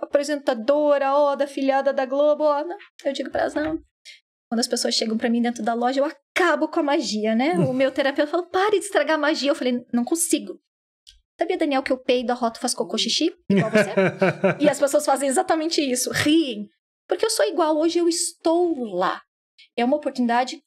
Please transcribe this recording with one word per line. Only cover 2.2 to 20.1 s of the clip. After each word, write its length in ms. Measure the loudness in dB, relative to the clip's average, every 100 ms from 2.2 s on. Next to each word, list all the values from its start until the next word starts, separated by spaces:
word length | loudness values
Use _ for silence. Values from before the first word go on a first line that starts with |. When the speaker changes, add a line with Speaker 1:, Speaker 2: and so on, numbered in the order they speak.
| 2 2
Speaker 1:
ó. 200 | 2 0 -4
Não. 120 | -10 -16 _ -6
Eu 80 |
digo 160 | -4 -4
pra 100 | -2
elas, 120 | -2 -2
"Não." 260 | -4 -6 -10 _ -20 -20 _ _ -8
Quando 80 | -4
as 80 | -2
pessoas 260 | -2 -2
chegam 240 | -2 -2 -2
pra 120 | 0
mim 100 | 0
dentro 220 | 0 -2
da 100 | -4
loja, 260 | -2 0 0
eu 60 | -2
acabo 600 | -4 _ 0 2 2 0
com 120 | -2
a 40 |
magia, 500 | 0 0 -2 -2 0
né? 200 | 0 0 2
O 120 | 0
Speaker 2:
Hum. 20 |
Speaker 1:
meu 180 | 2 0
terapeuta 380 | 0 -2 0 0
falou, 160 | -2 -2
"Pare 300 | 0 2 2
de 60 | 0
estragar 300 | -2 0 0
a 20 |
magia." 280 | 0 0 0
Eu 60 | 0
falei, 280 | 0 -2 -2
"Não 120 | -2
consigo." 560 | 0 -2 0 -2 -4 -16 _ _ _ _ _ -20 _ -6
"Sabia, 180 | -2 0
Daniel, 240 | 0 0
que 80 | 0
eu 60 | -2
peido, 340 | 0 0 0
arroto, 280 | -2 -2 -2
faço 160 | -6 -4
cocô, 220 | -4 -4
xixi? 380 | -2 0 -2 -2 0
Igual 220 | 2 4
você?" 200 | 2 2 2
Speaker 2:
<laughs> 680 | 0 2 0 2 0 2 2
Speaker 1:
E 40 |
as 100 | 2
pessoas 260 | 2 2 2
fazem 220 | 0 2
exatamente 520 | 0 0 0 0 -2
isso, 300 | -2 -2 -2
riem. 560 | 0 4 4 2 -4 -10 _ _ _ -6
Porque 180 | -2 0
eu 40 |
sou 160 | 0 0
igual, 320 | 2 0 2
hoje 220 | 2 2
eu 80 | 0
estou 680 | 0 -4 -2 0 2 2 -2 -4
lá. 360 | -2 -2 -4 _ _ _ _ -12 -2
É 60 |
uma 140 | 0 0
oportunidade 640 | -2